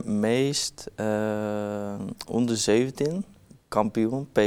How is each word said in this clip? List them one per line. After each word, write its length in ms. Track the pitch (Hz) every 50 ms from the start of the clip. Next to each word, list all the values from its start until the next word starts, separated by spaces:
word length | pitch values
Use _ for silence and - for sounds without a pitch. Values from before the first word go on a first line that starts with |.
| -
me 60 | -
meest, 760 | 107 104 107 110 117 127 135 139 143 - - - - - - - -
eh, 1000 | - 107 107 107 107 107 107 107 107 107 104 104 104 104 104 104 104 104 101 101 101 98 98 - - - -
onder 280 | - 117 123 120 113
zeventien, 680 | 107 - - 104 117 127 131 135 - 143 151 170 190 202 - - - _ - - - _ -
kampioen, 600 | - 107 107 110 - 113 110 110 127 135 143 -
P 60 | - 107 107